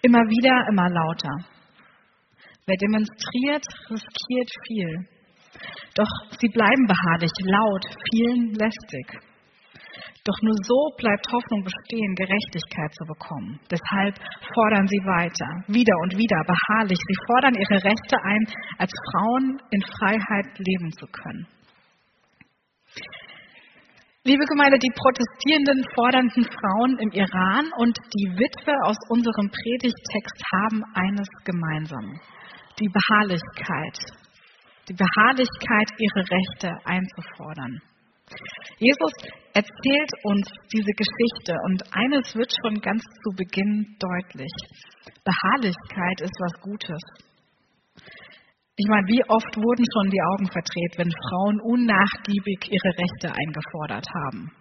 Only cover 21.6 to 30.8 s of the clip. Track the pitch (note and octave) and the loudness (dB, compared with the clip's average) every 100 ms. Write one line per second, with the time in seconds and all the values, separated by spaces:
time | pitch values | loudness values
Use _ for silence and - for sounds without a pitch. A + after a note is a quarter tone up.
21.6 | _ _ _ _ _ _ _ _ _ _ | _ _ _ _ _ _ _ _ _ _
22.6 | _ _ _ - - - - - - - | _ _ _ -18 -18 -20 -20 -20 -20 -20
23.6 | - _ _ _ _ _ B3+ C#4 D4 D4 | -20 _ _ _ _ _ 2 4 4 4
24.6 | C#4+ C4+ B3+ - C4 B3+ A#3+ - C#4 D#4 | 6 6 4 2 2 2 -6 -2 2 4
25.6 | C#4 C4+ B3 - A#3+ B3+ B3 B3 A3+ - | 4 2 0 2 4 4 4 2 0 0
26.6 | G3+ G3 B3+ B3+ G#3+ G3 F#3+ F#3 F#3 A3 | 0 2 2 0 -2 0 0 2 2 2
27.6 | D#4 A#3+ A#3 A3+ - G3+ G3 F3+ C4 - | 0 2 2 0 -4 -4 -2 0 0 0
28.6 | - C#4+ G3 G#3 - A#3 A#3 A3 G3+ - | -2 2 2 -2 0 0 2 0 -2 -4
29.6 | A#3 B3 B3 A3+ - G#3 - - - F#3 | -4 0 0 -2 -6 -8 -8 -12 -2 0
30.6 | G#3+ A3 | 0 -2